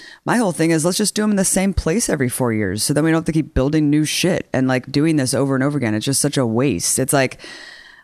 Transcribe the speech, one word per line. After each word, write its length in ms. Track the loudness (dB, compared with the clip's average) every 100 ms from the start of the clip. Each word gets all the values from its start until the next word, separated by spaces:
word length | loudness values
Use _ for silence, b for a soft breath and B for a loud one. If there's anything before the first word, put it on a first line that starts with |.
| B B
my 140 | -2 0
whole 140 | 0
thing 180 | 0 2
is, 120 | 2 2
let's 100 | 0
just 180 | -2
do 100 | 0
'em 80 | 0
in 40 | 0
the 80 |
same 300 | 2 2 0
place 340 | 0 0 0 0
every 220 | 0 0
four 240 | 0 0
years. 280 | 0 0 -2
So 120 | 0
then 100 | 2
we 60 | 2
don't 80 | 2
have 60 | 0
to 60 |
keep 200 | -2 0
building 380 | 0 0 2 2
new 160 | 2 0
shit 420 | 0 0 -2 -2
and, 120 | -2 0
like, 240 | 0 -2
doing 260 | 0 2 2
this 180 | 0
over 200 | 0 0
and 80 | 0
over 140 | 0 0
again. 160 | -2
It's 140 | -2 -2
just 160 | 0
such 160 | 0 0
a 80 | 0
waste. 520 | 2 0 0 -2 -2
It's 140 | 0
like, 240 | 0 0 -4 B B B B B B